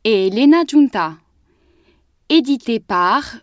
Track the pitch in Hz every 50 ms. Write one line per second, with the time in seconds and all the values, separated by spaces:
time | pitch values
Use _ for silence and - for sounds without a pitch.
0 | - 220 220 190 190 190 190 226 277 285 320 339 330 - 285 302 285 254 - 196
1 | 165 156 160 160 _ _ _ _ _ _ _ _ _ _ _ _ _ _ _ _
2 | _ _ _ _ _ - 294 330 247 269 277 240 - - 233 214 - - 185 180
3 | 175 180 214 277 277 - - 233